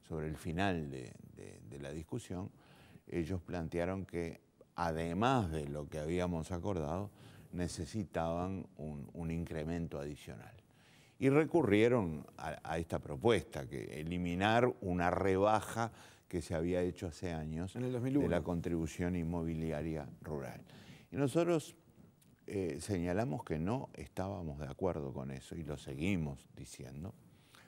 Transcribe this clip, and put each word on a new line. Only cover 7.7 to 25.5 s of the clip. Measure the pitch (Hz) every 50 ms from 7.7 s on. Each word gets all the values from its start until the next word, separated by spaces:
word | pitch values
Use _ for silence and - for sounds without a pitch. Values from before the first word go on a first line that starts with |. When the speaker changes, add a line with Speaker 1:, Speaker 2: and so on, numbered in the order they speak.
| - - 82 - - 110 92 - - 85 82 82 82 85 90 95 95 95 - - -
Speaker 1:
un, | - 73 78 73 73 65 - -
un | 87 85 82
incremento | 82 85 85 - 85 78 76 80 87 85 85 76 80
adicional. | 73 71 73 73 - - - 64 55 - - - - _ _ - - - - - - - - _ -
Y | 127
recurrieron | 135 139 151 160 - - 170 135 104 101 104 110 120 127 120 95 82 78 71 69 - -
a, | - 78 80 73 - -
a | - 82
esta | 85 82 - - 80
propuesta, | - - 73 65 76 117 113 90 - - - 73 67
que | 60 69 64 50 - 58 73
eliminar | 78 82 87 87 90 87 87 90 98 107 110 120 123 123 - -
una | 101 92 87 90 87 87
rebaja | 90 87 95 98 95 92 101 107 107 104 - - - 113 117 110 - - - - - - _ -
que | - 87
se | 78 - 90
había | 80 85 87 90 90
hecho | 90 90 85 - 98
hace | 85 - - - 87 82
años | 80 78 78 78 82 87 95 -
Speaker 2:
En | 120 127
el | 127
dos | 127 120
mil | 120 131 135
uno. | 147 - 82
Speaker 1:
de |
la | 85 87
contribución | 85 87 87 85 82 87 85 82 82 80 - - 90 87 90
inmobiliaria | 87 82 82 87 87 82 82 80 80 82 80 78 76 78 82 80 78 71 65 - -
rural. | - 85 78 69 65 62 60 - - - - - - - - - - -
Y | -
nosotros, | 135 143 131 127 165 170 170 175 151 - - - - _ - - - - - _ _ - - - _ -
eh, | - - 98 95 80 69 80
señalamos | 85 - 101 87 85 90 87 101 120 139 151 117 -
que | - 80 76
no | 82 95 120 135 - - -
estábamos | - - - - - 92 98 101 92 85 78 71 73
de | 76
acuerdo | 69 69 - 95 90 82 80 69 67
con | 62 69 65 69
eso | 67 65 - -